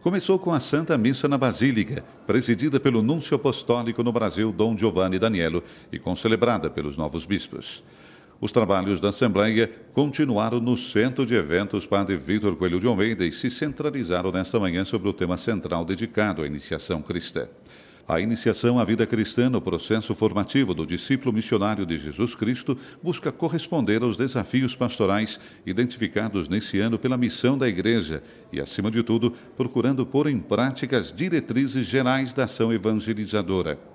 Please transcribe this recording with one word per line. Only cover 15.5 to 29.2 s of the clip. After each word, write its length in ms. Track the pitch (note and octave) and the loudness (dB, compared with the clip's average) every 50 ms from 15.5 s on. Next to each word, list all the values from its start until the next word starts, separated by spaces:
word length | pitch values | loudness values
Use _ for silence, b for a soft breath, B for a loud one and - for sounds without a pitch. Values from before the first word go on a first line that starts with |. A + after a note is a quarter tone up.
| A2+ F#2+ E2 F2 F2 E2+ E2+ | -4 -4 -2 -4 -4 -4 -2
dedicado 560 | E2 F#2+ F2 A2+ A2+ - G#2 G#2+ G#2 F2 D2+ | -4 -4 -4 -4 -4 -2 -2 0 0 -2 -4
à 60 | D#2 C#2+ | -4 -6
iniciação 560 | D2 D2 - - E2 D#2 - - F2+ D#2+ D2 | -6 -8 -8 -8 -8 -8 -4 -4 -6 -6 -4
cristã. 440 | - E2+ F2 - - - - B1+ - - - B B B B B B B B B | -6 -6 -6 -6 -6 -6 -6 -8 -8 -12 -20 B B B B B B B B B
A 140 | - D#2+ E2 | -2 0 0
iniciação 580 | F#2+ A2 A#2 A2+ - A#2 A2 - - A#2+ B2 B2 | 0 0 -2 0 2 0 0 2 2 2 4 4
à 60 | A2 | 4
vida 240 | F2+ A2+ A2 A2+ G#2 | 2 2 0 2 0
cristã 420 | - G#2+ G#2+ - - - B2 B2+ | 2 0 0 0 2 2 2 2
no 120 | B2+ G#2 | 2 0
processo 520 | - F#2+ E2+ E2 - - A2 A2+ G#2+ - A2 | -2 -2 -4 -4 -2 0 -2 -2 0 -4 -2
formativo 600 | - A2 A2 F2+ G#2 G2 - - C#3 C3+ F#2+ F2+ | 2 2 2 2 0 -2 2 2 2 2 2 0
do 120 | D#2 D#2+ | -2 -2
discípulo 460 | D#2 E2+ F2 - - C3+ C3 - B2+ | -4 -4 -6 0 0 -2 0 0 0
missionário 540 | G#2+ G#2+ A2 - A#2+ G#2 G2 G#2 G#2+ G2+ G2 | 0 0 0 0 0 2 2 2 0 -2 -2
de 120 | E2+ E2+ D2+ | -2 -4 -4
Jesus 380 | C#2+ D2+ C#2+ E2 A2 A#2+ A#2+ | -4 -8 -4 -2 -2 -2 -2
Cristo 420 | - A2+ G#2 B2+ B2 - - C3+ C3 B B B B | -2 -2 -2 -2 -2 -2 -4 -4 -4 B B B B
busca 300 | - E3 E3 - - D#3 | -6 -6 -6 -2 -4 -6
corresponder 720 | - - - D3+ C#3+ D#3+ - - - D#3+ A#2+ G2 G#2 A2+ A#2 | -4 -2 -4 -2 -2 -4 -4 -2 -2 0 2 2 2 2 2
aos 140 | B2 G#2 - | 0 0 0
desafios 580 | B2 C#3 - B2+ G2+ - - C3 C3 A#2+ - | -2 -2 0 -4 -4 0 0 0 0 0 -2
pastorais 640 | - B2 A#2 - - A2 F#2 G2 G#2 A2 G#2 - - B B B B B | -2 -4 -4 0 0 2 2 2 2 0 -2 -6 -12 B B B B B
identificados 840 | F#2 F#2 G2 B2 B2 B2 - A2 F2+ - G#2 G#2+ A2+ G2+ G2 E2 C#2+ | -6 0 0 0 -2 0 -4 -4 -2 -2 -2 -2 -2 -2 -2 -2 0
nesse 320 | F#2 G#2 G#2+ - - G2+ | -2 -4 -4 -2 -2 0
ano 180 | G#2 A#2 A2+ G#2+ | 0 0 -2 -2
pela 160 | - B2+ C3 | -2 -2 0
missão 420 | B2 B2 B2 A#2+ - - B2 C#3 C#3 | 0 0 -2 -2 0 0 2 2 2
da 80 | C3+ | 0
Igreja 560 | B2 G2 F2 F#2 A2 A#2 A2+ E2+ D2+ D#2+ D2 B B B B B B | 0 0 0 2 2 2 2 0 -2 -6 -8 B B B B B B
e, 80 | - D2+ | -6 -6
acima 320 | C#2 - - - G2 A2 | -6 -6 -4 -4 -4 0
de 100 | G#2+ A#2 A2+ | 0 0 0
tudo, 280 | - A2 A#2 | 2 2 2